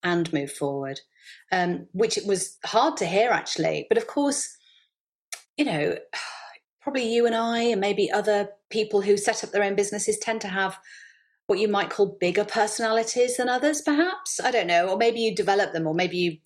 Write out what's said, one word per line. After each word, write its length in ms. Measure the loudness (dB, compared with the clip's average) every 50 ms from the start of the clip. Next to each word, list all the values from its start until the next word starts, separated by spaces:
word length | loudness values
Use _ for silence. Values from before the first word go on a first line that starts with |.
and 320 | -4 0 0 0 0 0 -2
move 180 | -4 -4 -4
forward, 480 | -6 -6 -4 -4 -2 -4 -6 -6 -8 -10 -14 _ _ _ -20 -20 -20 -20 _ _
um, 340 | -2 0 0 0 -2 -4 -6 -8
which 260 | -2 -2 0 0 0 -2
it 80 | -2
was 320 | 0 -2 -2 -2 -6 -10 -12 -10
hard 320 | 0 2 4 4 4 2 0
to 80 | -2
hear, 240 | 0 2 2 2 2
actually. 560 | 2 0 -2 -4 -4 -2 -2 -2 -2 -2 -2 0
But 120 | 0 0
of 80 | 0 -2
course, 500 | -2 0 0 0 0 -2 -6 -8 -12 -18 _ _ _ _ _ _ _ _ _ _ _ _ _ _ -18 -18 _ _ _
you 100 | -4 -2
know, 340 | -2 0 0 0 -2 -2 -4 -8 -12
<sighs> 680 | -12 -10 -10 -10 -12 -14 -16 -18 -20 -20 _ _ _ _
probably 320 | _ -6 -4 -2 -2 0 2
you 140 | 2 2 2
and 80 | 2
I 240 | 0 0 0 0 0
and 200 | 0 2 2 2
maybe 320 | 0 0 2 0 0 0
other 380 | 0 0 2 2 2 2 0 -2 -6 -16 _ _
people 300 | -2 -2 -2 2 0 0
who 160 | 4 4 2 4
set 260 | 4 0 -2 -2 -6
up 80 | -2
their 120 | 0 0 0
own 120 | 2 2
businesses 420 | 0 0 0 -2 -4 -2 -2 -2 -2
tend 240 | -2 -4 -4 -4
to 60 | -4 -4
have 320 | -2 -2 -2 -2 -4 -8 -14 -20 -20 -20 -20 -20 -20 _ _ _ _ _ _
what 140 | 0 0 2
you 80 | 2 2
might 240 | 2 0 0 -2
call 260 | 2 2 2 2 2 0
bigger 240 | 0 0 2 0 0
personalities 920 | 0 0 0 0 0 0 -2 0 2 2 2 0 0 2 2 2 2 2 -2
than 120 | 0 0
others, 340 | 0 2 2 0 0 0 0
perhaps. 560 | 0 2 2 2 2 0 -4 -8 -8 -8 -2
I 100 | -2 0
don't 180 | 2 2 2 4
know. 200 | 4 4 4 2
Or 100 | 2 2
maybe 220 | 2 2 2 2
you 160 | 0 0 0
develop 380 | 0 2 2 2 2 2 0 -2
them, 120 | -2 -2
or 80 | 0 0
maybe 240 | 0 0 0 0 0
you, 200 | 0 -2 -2 -4 _